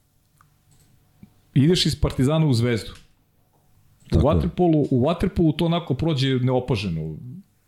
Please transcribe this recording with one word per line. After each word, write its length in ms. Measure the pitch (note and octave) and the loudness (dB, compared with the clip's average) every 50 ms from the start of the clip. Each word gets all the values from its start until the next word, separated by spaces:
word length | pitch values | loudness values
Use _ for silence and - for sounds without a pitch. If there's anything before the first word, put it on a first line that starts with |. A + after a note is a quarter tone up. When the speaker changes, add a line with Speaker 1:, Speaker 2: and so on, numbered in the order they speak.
| _ _ _ _ _ _ _ _ _ _ _ _ _ _ _ _ _ _ _ _ _ _ _ _ - _ _ _ _ _ - | _ _ _ _ _ _ _ _ _ _ _ _ _ _ _ _ _ _ _ _ _ _ _ _ -20 _ _ _ _ _ 2
Speaker 1:
ideš 300 | C#3 C3+ E3 F#3 - - | 2 4 4 4 2 0
iz 100 | D#3+ B2 | -2 -2
Partizana 480 | - - C#3 - - B2+ C3+ - D#3+ D#3+ | -2 -4 -4 0 0 0 2 2 2 2
u 80 | D3+ B2 | 2 2
Zvezdu. 380 | A2+ A#2 B2 A#2 G#2 - - | 2 2 0 0 -2 -4 -10
U 1160 | - - - _ _ _ _ _ _ _ _ _ _ _ _ _ _ _ _ _ _ _ - - | -18 -20 -20 _ _ _ _ _ _ _ _ _ _ _ _ _ _ _ _ _ _ _ -8 -2
Speaker 2:
Tako 120 | - E3 | 0 2
je. 140 | A#2 C#3+ F3 | 2 4 2
Speaker 1:
vaterpolu, 500 | - - E3+ - - F3+ E3+ D#3+ D3+ - - | 2 0 -2 -2 0 2 2 2 2 2 2
u 100 | C3+ A#2+ | 0 0
vaterpolu 500 | B2 D#3+ E3+ - G#3+ F#3 - - E3+ D#3 | 2 0 0 -2 -4 -4 0 0 0 0
to 140 | D3 - F3 | 2 0 -2
onako 280 | E3 E3+ F3 E3+ - C3 | -2 -2 -2 -2 -4 -6
prođe 420 | - D#3+ E3 D#3 B2+ C3+ C3+ C3 | -4 -2 -2 0 0 0 0 0
neopaženo. 800 | B2+ B2 C3 B2+ B2+ B2+ - B2+ G2 G#2 F#2 E2 D#2+ D#2 D#2 D#2 - - B2 D3 F#3+ - _ _ _ _ | 0 0 0 0 0 0 0 -2 -2 -2 -4 -4 -4 -6 -8 -10 -12 -14 -16 -16 -18 -20 _ _ _ _